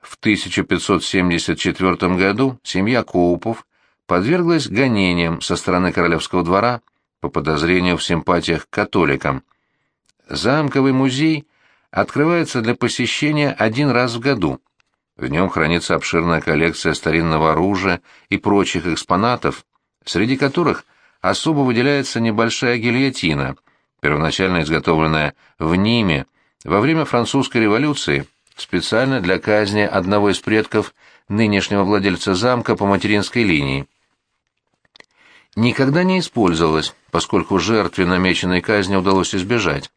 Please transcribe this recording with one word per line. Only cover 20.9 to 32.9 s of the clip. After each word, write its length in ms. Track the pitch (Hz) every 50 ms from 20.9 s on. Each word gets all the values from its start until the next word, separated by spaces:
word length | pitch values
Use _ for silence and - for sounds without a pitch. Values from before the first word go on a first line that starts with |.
| _ _ _ _ _ _
особо 380 | - 92 101 - - 160 160 143
выделяется 600 | 135 127 120 113 120 143 143 143 131 - - 117
небольшая 580 | 113 113 107 107 113 113 110 - - 123 123
гильотина, 800 | 120 110 120 117 127 135 135 131 - - 82 76 71 69 65 69 _ _ _ _ _ _ _ _ _
первоначально 640 | - 73 76 73 78 80 - - 95 92 90 85 78
изготовленная 720 | 73 80 76 73 - 82 78 78 78 78 78 76 71 - _ _ _ _ _
в 160 | 82 80 85
Ниме 500 | 92 98 107 117 120 107 95 78 69 67 _ _ _ _ _ _ _ -
во 160 | - 87 101
время 260 | 107 143 160 160 147
французской 560 | - - 120 117 113 - 139 131 - - 120
революции 640 | 113 104 101 117 143 151 147 - - - 71 69 71 _ _ _ _ _ _
специально 680 | - - _ - 90 82 - 107 110 131 135 135 123
для 160 | 92 90 95
казни 440 | 87 - - 107 107 107 98 104 107
одного 500 | 104 92 - 98 90 92 104 104 104 101
из 80 | 92 -
предков 560 | - - 107 110 107 - - 107 104 - _ _ _ - - _ _
нынешнего 560 | _ 101 107 113 107 104 98 - - 104 101 98
владельца 500 | 95 104 101 98 101 92 85 - 104 95
замка 420 | 90 107 127 127 120 107 - 113
по 120 | - 104
материнской 560 | 98